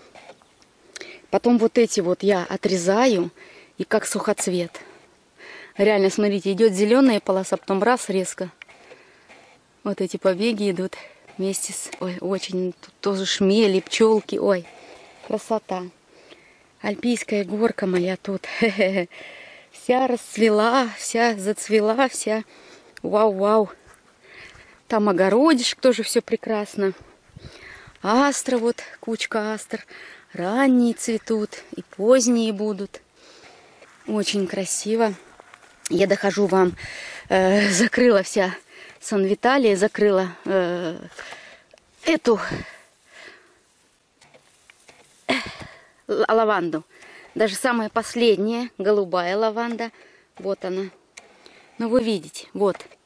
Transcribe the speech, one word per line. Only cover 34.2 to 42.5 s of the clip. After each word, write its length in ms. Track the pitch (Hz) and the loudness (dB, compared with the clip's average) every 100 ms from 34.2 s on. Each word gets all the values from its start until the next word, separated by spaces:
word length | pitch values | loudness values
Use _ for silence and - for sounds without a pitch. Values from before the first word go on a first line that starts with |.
| 196 202 185 | -2 -2 -2
красиво. 680 | 196 185 - 208 226 220 185 - - - - - _ - | -4 -4 -6 -2 0 0 -2 -16 -20 -20 -20 -20 _ -4
Я 180 | 175 196 | 0 2
дохожу 400 | 196 202 190 196 | 2 0 0 2
вам, 280 | 190 180 - - - - - - | 4 2 0 -14 -16 -16 -18 0
э, 420 | 190 185 202 202 | 2 4 4 2
закрыла 520 | 180 233 - 247 196 | 2 2 4 4 4
вся 320 | 185 220 185 - _ - - - | 2 0 0 -2 _ -20 -20 -18
Сан-Виталия, 760 | - 208 190 202 240 277 233 190 | -4 -2 0 0 2 4 4 2
закрыла, 520 | 208 - 208 190 185 - | 0 2 2 2 0 -6
э, 520 | - 190 175 175 170 175 170 - - - - - _ _ _ _ | -2 0 0 -4 -6 -8 -16 -18 -20 -20 -20 -20 _ _ _ _
эту, 360 | - 330 240 208 - | -2 0 2 0 -2